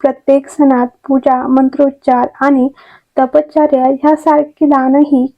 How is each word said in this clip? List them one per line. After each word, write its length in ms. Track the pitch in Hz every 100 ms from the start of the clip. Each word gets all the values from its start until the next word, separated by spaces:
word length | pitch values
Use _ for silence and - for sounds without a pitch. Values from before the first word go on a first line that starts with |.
प्रत्येक 480 | 277 254 - 277 269
सणात 380 | - 285 254 247 - -
पूजा, 360 | 269 269 254 247
मंत्रोच्चार 800 | 262 262 277 277 277 - 247 247 -
आणि 280 | 277 269 262 - - - _ -
तपश्चर्या 720 | 262 302 302 311 302 269 254
ह्यासारखे 720 | 269 294 311 320 302 294 _ 302
दानही 600 | 277 262 277 294 269 262